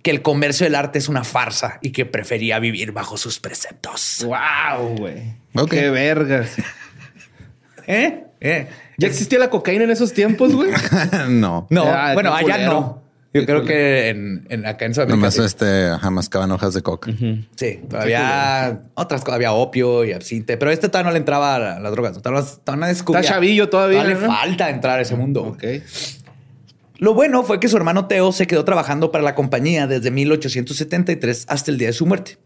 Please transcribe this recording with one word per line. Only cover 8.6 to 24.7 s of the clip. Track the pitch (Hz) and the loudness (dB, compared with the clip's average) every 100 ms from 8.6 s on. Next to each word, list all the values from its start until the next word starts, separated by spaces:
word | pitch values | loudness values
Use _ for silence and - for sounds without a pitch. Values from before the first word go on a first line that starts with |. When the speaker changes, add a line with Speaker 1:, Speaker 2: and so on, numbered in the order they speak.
| 135 - - - | -4 -16 -16 -2
Speaker 2:
¿Ya | 185 | 0
existía | 139 214 254 | 0 2 2
la | 247 | 4
cocaína | 214 - 196 | 2 0 2
en | 226 | 2
esos | 220 240 | 2 2
tiempos, | - 208 220 254 | 2 2 4 4
güey? | 262 370 - - 185 | 4 2 0 2 2
Speaker 3:
<laughs> | 147 185 131 | 2 0 2
No. | 120 101 85 92 | 4 4 0 2
Speaker 1:
No, | 170 156 | 2 4
Speaker 2:
Ah, | 139 143 | 2 2
Speaker 1:
bueno, | 180 190 | 2 2
Speaker 2:
qué | 156 170 | 2 2
Speaker 1:
allá | 202 | 2
Speaker 2:
culero. | 185 | 2
Speaker 1:
no. | 156 135 - _ _ _ | 0 -2 -8 _ _ _
Yo | 143 | 0
Speaker 2:
Qué | 127 | 2
Speaker 1:
creo | 147 | 0
Speaker 2:
culero. | 120 151 | 2 2
Speaker 1:
que | 143 135 113 | 4 2 2
en, | 104 101 92 - | -2 -6 -8 -8
en, | 117 107 | -8 -6
acá | 107 113 | -6 -4
en | 117 | -2
Sudamérica | 135 110 | 2 4
Speaker 3:
Nomás, | 101 98 | 4 2
Speaker 1:
sí. | |
Speaker 3:
este, | 107 - 104 95 90 | 0 0 2 2 2
ajá, | 82 98 | 0 -2
mascaban | 92 87 95 95 | -2 -2 -2 -2
hojas | 92 101 | 0 -2
de | 92 | -2
coca. | - 87 113 | -4 -6 -6
Speaker 2:
Ujú. | 113 117 110 107 - | -4 -2 -4 -8 -8
Speaker 1:
Sí, | |
Speaker 2:
Qué | 120 98 - | -6 -6 -10
Speaker 1:
todavía | 117 110 117 127 139 139 135 127 | -4 -2 0 0 0 0 0 -2
Speaker 2:
culero. | 117 - - | -6 -10 -8
Speaker 1:
otras, | 175 139 | -4 -4
todavía | 127 123 120 | -4 -2 2
opio | 110 123 127 123 120 | 2 0 0 2 2
y | 113 | 0
absinte, | 90 - 113 113 117 | -4 -8 -8 -4 -2
pero | 143 | 0
este | 160 208 | 0 0
todavía | 185 175 | 0 0
no | |
le | 165 | 0
entraba | 143 143 143 131 | 0 0 2 0
a | |
la, | 107 87 | -2 -6
las | 104 | -6
drogas. | 110 117 90 | -4 -4 -4
Todavía, | 123 135 139 - | -4 -2 -4 -8
todavía | - 139 | -6 -4
no | 170 | -2
descubría. | 180 - 180 | -2 0 2
Speaker 2:
Está | 151 196 | 2 2
chavillo | 180 208 208 | 4 4 4
todavía, | 190 190 196 | 4 4 4
Speaker 1:
Todavía | 202 185 | 4 0
le | 220 | 0
Speaker 2:
¿no? | 214 | 0
Speaker 1:
falta | 160 180 170 | 0 0 -2